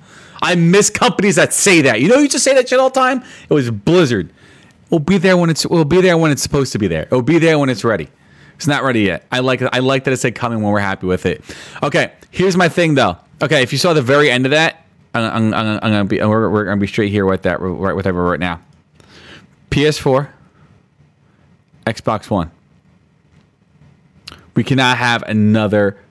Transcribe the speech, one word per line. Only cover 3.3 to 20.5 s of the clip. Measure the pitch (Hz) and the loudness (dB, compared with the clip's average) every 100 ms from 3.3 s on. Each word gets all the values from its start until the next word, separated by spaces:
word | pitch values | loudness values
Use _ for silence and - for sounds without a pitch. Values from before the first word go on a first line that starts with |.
| - - | -12 -2
It | |
was | 151 120 | -2 -2
Blizzard. | 107 160 180 147 110 82 _ - - - _ - | -4 0 2 2 0 -4 _ -20 -20 -20 _ -4
We'll | 165 | -2
be | 143 196 | 0 0
there | 185 180 | 2 2
when | 170 | 2
it's, | 156 - | 0 0
we'll | 170 147 | 0 2
be | 185 | 4
there | 185 170 | 4 2
when | 160 | 2
it's | 139 | 0
supposed | - 147 131 | -2 -2 -2
to | 104 | -2
be | 101 | -2
there. | 80 | -2
It'll | - 127 | -2 -2
be | 120 165 | 2 2
there | 160 151 | 4 2
when | 135 | 0
it's | 113 | -2
ready. | 117 101 73 _ _ _ - - | -2 -2 -6 _ _ _ -20 -8
It's | 147 | -4
not | 143 | -2
ready | 131 120 | 0 0
yet. | 101 80 - | 0 -2 -6
I | 127 | -4
like, | 131 127 123 | -2 -2 -2
I | 123 | -2
like | 131 135 | 0 0
that | 135 | -2
it | 127 | -2
said | 127 104 | -2 -4
coming | 120 113 | -6 -2
when | 104 | 0
we're | 104 | 0
happy | 101 95 92 | -2 -4 -4
with | 92 92 | -2 -2
it. | 85 - - - - | -4 -10 -20 -20 -8
Okay, | 147 160 123 - - | -4 -2 -2 -6 -12
here's | - 185 180 | -2 0 2
my | 170 | 0
thing | - 165 139 | 0 0 2
though. | 107 85 _ - | 0 -2 _ -6
Okay, | 143 147 | -2 0
if | 123 | 0
you | 139 | 0
saw | 180 | 0
the | 156 | 0
very | 120 143 147 | 2 2 2
end | 123 131 | 2 0
of | |
that, | 151 165 - _ _ _ | 0 0 -4 _ _ _
I'm, | 120 | -4
I'm, | 113 113 110 | -4 -2 -2
I'm, | 87 110 107 | 0 -2 -2
I'm | 113 | -2
gonna | 104 98 | 0 0
be, | 107 | 0
we're, | 107 110 107 | 0 2 0
we're | 104 98 | 0 -2
gonna | 101 | -2
be | 98 | -2
straight | - 104 | -2 -2
here | 104 95 | 0 0
with | 92 | 0
that, | 92 87 | -2 -4
right | 92 87 95 87 | -4 -4 -4 -2
with | 95 | -2
that | |
right | 87 87 78 | -2 -2 -2
now. | 87 85 _ _ _ _ _ - - - - _ - | -4 -8 _ _ _ _ _ -20 -20 -20 -20 _ -6
P | - 151 | 0 0
S | 147 | 0
four, | 147 131 143 - _ | 0 0 -2 -12 _